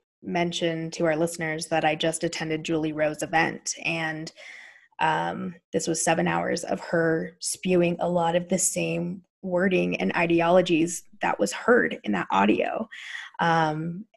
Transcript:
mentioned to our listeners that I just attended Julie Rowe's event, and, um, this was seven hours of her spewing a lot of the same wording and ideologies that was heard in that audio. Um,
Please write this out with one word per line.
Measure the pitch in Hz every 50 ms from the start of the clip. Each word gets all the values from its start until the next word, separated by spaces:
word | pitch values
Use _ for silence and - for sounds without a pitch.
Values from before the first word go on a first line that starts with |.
| _ _ _ _ -
mentioned | 190 180 175 175 175 170 - 175 165 165 160 165 160 -
to | - 170
our | 160 156
listeners | 156 170 170 170 - 165 156 156 160 165
that | - 165 156 156
I | 156 147
just | 156 - 160 156 - 170
attended | 170 - - 160 160 156 156 156
Julie | - 165 156 156 156 147
Rowe's | 151 156 151 156 -
event, | 156 - 160 160 160 - - - - - - - -
and, | 160 165 165 160 160 156 156 160 - - - - - - - - - - - _ _ - -
um, | - 160 156 160 170 170 - 185 190 180 170 - _ - -
this | 160 -
was | 170 160 - -
seven | 175 165 - 175
hours | 170 165 170 170 - - 175 -
of | - - 180
her | - - - 165 165 165 160 160 180 180 - -
spewing | - - - - - 185 180 175 175 170 170 -
a | 175 175
lot | 175 175 165 165 170
of | 180 175 -
the | 190 180
same | - - - 175 170 165 165 170 175 175 190 185 _ _ _ _
wording | - 185 175 175 190 196 185 175 175 175 170 -
and | 190 190 -
ideologies | 175 170 170 170 165 165 170 180 185 170 180 170 156 165 175 - - - - - -
that | - 175 - -
was | 202 196
heard | - - - 226 247 233 - - 208 - -
in | 208 202
that | 180 - -
audio. | - - - 214 - - - - - - 226 - - - - - - - - - - -
Um, | - 170 165 165 160 156 151 156 160 170 170 190 214 _ _